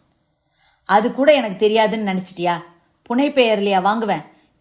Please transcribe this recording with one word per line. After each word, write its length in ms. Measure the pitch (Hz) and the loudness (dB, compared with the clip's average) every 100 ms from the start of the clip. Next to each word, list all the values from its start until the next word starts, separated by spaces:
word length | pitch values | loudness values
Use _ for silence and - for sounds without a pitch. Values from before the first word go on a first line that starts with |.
| _ _ _ _ _ _ _ _ - | _ _ _ _ _ _ _ _ 0
"அது 260 | 202 240 | 0 2
கூட 220 | 240 285 | 0 4
எனக்கு 340 | 262 220 185 214 | 4 2 0 0
தெரியாதுன்னு 500 | 220 214 220 202 185 | 2 0 -2 -4 -4
நினைச்சிட்டியா? 420 | 185 - 175 170 - _ _ _ | -6 -6 -4 -4 -8 _ _ _
புனை 300 | - 240 285 | -6 -2 0
பெயர்லையா 500 | 285 233 214 202 190 | 2 2 2 0 0
வாங்குவேன்? 400 | 190 226 220 160 - _ _ _ | 0 -2 -2 -4 -8 _ _ _